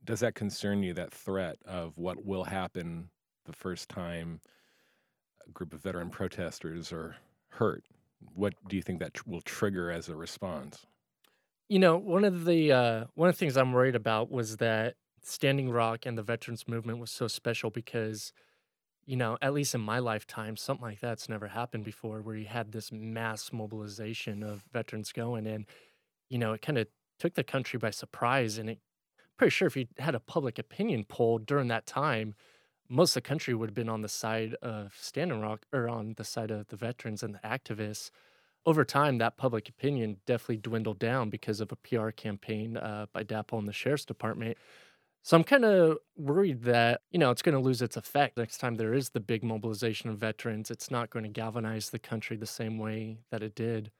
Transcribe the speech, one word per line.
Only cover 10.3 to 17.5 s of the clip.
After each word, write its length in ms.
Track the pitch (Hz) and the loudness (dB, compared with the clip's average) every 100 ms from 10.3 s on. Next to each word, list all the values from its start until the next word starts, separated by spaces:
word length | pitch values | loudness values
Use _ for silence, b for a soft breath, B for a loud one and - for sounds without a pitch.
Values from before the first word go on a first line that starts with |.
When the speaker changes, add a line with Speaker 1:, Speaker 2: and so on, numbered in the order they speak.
| - 95 78 - - - _ _ _ _ _ _ _ - | -8 -6 -6 -10 -16 -20 _ _ _ _ _ _ _ 2
Speaker 2:
You 100 | 196 | 8
know, 180 | 185 170 | 8 8
one 260 | 208 180 | 4 4
of 220 | 208 175 170 | 4 4 4
the, 260 | 165 151 | 6 8
uh, 340 | 131 120 113 117 - | 8 6 2 -2 4
one 120 | 175 | 4
of 80 | - | 4
the 40 | |
things 180 | 165 131 | 4 4
I'm 160 | 131 | 6
worried 220 | 123 127 120 | 6 4 4
about 360 | 110 110 113 | 2 2 0
was 260 | 131 110 110 | -2 -2 0
that 380 | 117 110 113 - _ _ | 2 2 0 -4 _ _
Standing 480 | - - 139 139 131 | -12 0 2 4 2
Rock 360 | 117 113 113 127 | 2 2 0 -4
and 120 | 113 | -4
the 60 | |
veterans 420 | 104 117 - 117 - | -2 -4 -4 -8 -4
movement 320 | 117 117 120 | -4 -4 -8
was 140 | 117 | -8
so 160 | - 117 | -4 -4
special 420 | - 120 | -2 -2